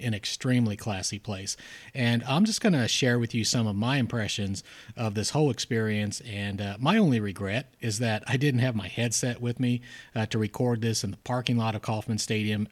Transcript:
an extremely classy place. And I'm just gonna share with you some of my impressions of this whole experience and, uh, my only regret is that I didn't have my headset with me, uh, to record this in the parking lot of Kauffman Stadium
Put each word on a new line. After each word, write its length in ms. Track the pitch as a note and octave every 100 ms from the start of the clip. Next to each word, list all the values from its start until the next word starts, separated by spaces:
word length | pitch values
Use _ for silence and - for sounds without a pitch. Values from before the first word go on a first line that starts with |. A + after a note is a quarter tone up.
an 100 | A#2
extremely 640 | G#2 - - C3 B2 A#2 G2
classy 420 | - F#2+ F2+ G2+
place. 380 | - F#2+ G2 - - - -
And 280 | C3+ A#2+ A#2
I'm 200 | A#2+ C#3+
just 160 | G#3+ G#3
gonna 260 | A3+ D3+ A2
share 320 | - B2+ A#2+
with 160 | A#2
you 80 | A#2
some 240 | G#2 B2+ A2
of 80 |
my 220 | G2+ A#2 C#3
impressions 680 | A2 A#2+ G2+ - G2 G2 - - - -
of 180 | A2+
this 160 | G#2 G2+
whole 200 | D3 D3
experience 720 | A2+ - A2+ A2 G#2+ G#2 -
and, 400 | A#2+ G2+ G2+ G2
uh, 160 | G2+ G#2
my 180 | C3+ A3
only 220 | F#3 A#2
regret 560 | G#2 F#2 G2 A2 - _
is 180 | A#2+ G#2
that 240 | A#2+ G#2+ -
I 80 | B2+
didn't 240 | D3 B2
have 160 | B2+ A2+
my 100 | F#2
headset 540 | - A#2+ - B2+ A#2+
with 180 | A#2+ A#2
me, 220 | B2 A#2+ - - -
uh, 120 | - A2
to 120 | A2+
record 420 | G#2+ - B2 A#2
this 220 | A2+ A2
in 80 | G2+
the 60 | G2
parking 380 | - B2 A#2+ A#2+
lot 180 | A2
of 80 | G#2+
Kauffman 360 | - G#2+ - G#2+
Stadium 500 | - A2 G#2+ G#2+ G#2+